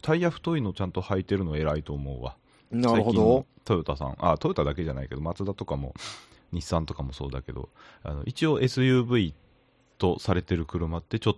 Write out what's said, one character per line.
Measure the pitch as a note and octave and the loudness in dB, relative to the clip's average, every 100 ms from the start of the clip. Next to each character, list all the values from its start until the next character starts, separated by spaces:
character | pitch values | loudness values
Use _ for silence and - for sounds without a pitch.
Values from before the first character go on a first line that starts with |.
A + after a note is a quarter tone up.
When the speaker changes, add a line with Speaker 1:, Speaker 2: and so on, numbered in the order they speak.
Speaker 1:
タ | - | 0
イ | E3 | 2
ヤ | F3 | 2
太 | - E3+ D#3+ | -2 -2 -2
い | |
の | G2+ | -2
ち | F2+ | -2
ゃ | F#2 | -4
ん | |
と | F#2 | -4
履 | F#2 G2 | 0 -2
い | |
て | F#2 G2 | 2 0
る | |
の | F2 D2+ | 0 0
偉 | D#2 D#2 | 0 0
い | |
と | D2+ | -4
思 | D2 C#2 B1+ | -6 -6 -8
う | |
わ。 | B1+ - _ _ - | -10 -12 _ _ -6
Speaker 2:
な | A#2 B2 | 0 4
る | A2+ | 4
ほ | G#2+ | 4
ど。 | |
Speaker 1:
最 | |
近 | A2 | 6
の | A2 C3 - _ | 6 6 2 _
ト | - | 0
ヨ | F#2 | 0
タ | D#2 C#2+ | 0 -4
さ | C#2 | -4
ん、 | - | 0
あ、 | F2 D#2 | 2 2
ト | - | 0
ヨ | |
タ | F#3+ | 0
だ | C#2+ | 0
け | D2 | -2
じ | D#2+ | -6
ゃ | |
な | C2+ | -6
い | C2+ | -8
け | |
ど、 | C2 | -6
マ | D#2+ | -6
ツ | F2 | -4
ダ | G2 | -6
と | G2 | -6
か | F#2+ C#2+ | -6 -6
も、 | C2+ - - - - - - | -6 -10 -14 -16 -20 -20 -8
日 | E2 | -8
産 | - E2+ D#2 | -2 -2 -2
と | |
か | - | -6
も | C2+ | -8
そ | B1+ C#2 | -8 -8
う | |
だ | C2 | -8
け | C2 | -8
ど、 | C2 - _ - - | -12 -12 _ -20 -14
あ | - | -10
の、 | D2 | -8
一 | A2 - D#3+ | -6 -2 0
応 | C#3+ | 4
エ | B2+ | 2
ス | - | 4
ユ | C3 B2+ | 4 4
ー | |
ブ | A#2 B2 | 4 2
イ | E2+ - _ _ _ _ _ - | 2 -2 _ _ _ _ _ 0
と | F#2 - | 0 0
さ | - | 0
れ | F2+ | 0
て | - F2 | 0 -2
る | D#2+ | -2
車 | E2+ E2 E2+ | -4 -2 -4
っ | |
て | - A2 | -4 -2
ち | |
ょ | |
っ | A2 | 0